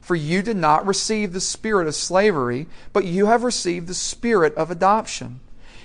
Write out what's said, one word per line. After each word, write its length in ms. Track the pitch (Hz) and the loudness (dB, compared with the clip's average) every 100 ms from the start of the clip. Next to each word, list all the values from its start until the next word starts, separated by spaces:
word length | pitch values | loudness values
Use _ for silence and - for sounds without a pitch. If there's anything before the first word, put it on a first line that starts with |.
"For 140 | - | -4
you 260 | 175 147 185 | -2 0 0
did 160 | 208 208 | 0 0
not 300 | 156 156 196 | 2 4 2
receive 460 | 190 - 214 208 | -2 0 -2 -2
the 80 | 180 | -4
spirit 460 | - - 220 208 156 | -6 -6 0 0 0
of 80 | |
slavery, 760 | 147 - 180 208 160 123 123 160 - - | -2 0 2 4 2 0 -2 -6 -12 -4
but 120 | 202 | -2
you 220 | 190 180 208 | 0 2 4
have 180 | 233 | 4
received 420 | 247 - 180 175 170 | 2 -2 -2 -4 -6
the 80 | |
spirit 600 | 180 - - 233 214 156 | -6 -6 -4 0 4 4
of 160 | 151 160 | 2 -4
adoption." 720 | 170 185 220 - - 123 127 - - - - | 2 2 2 0 -8 -10 -12 -16 -18 -18 -18